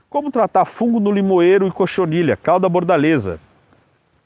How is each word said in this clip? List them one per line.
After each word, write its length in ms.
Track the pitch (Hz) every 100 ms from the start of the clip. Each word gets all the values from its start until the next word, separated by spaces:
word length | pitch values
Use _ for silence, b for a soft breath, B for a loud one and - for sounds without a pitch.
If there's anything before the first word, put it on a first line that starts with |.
| b
Como 220 | 277 294
tratar 340 | 254 214 190
fungo 340 | 175 - 233 233
no 100 | 202
limoeiro 560 | 202 196 185 175 196 190
e 40 |
cochonilha? 640 | - 185 - 175 160 165
Cal 240 | 104 - 180
da 100 | 185
bordaleza. 680 | 180 170 170 147 156 98 80 - _ _ _ _ _ _ _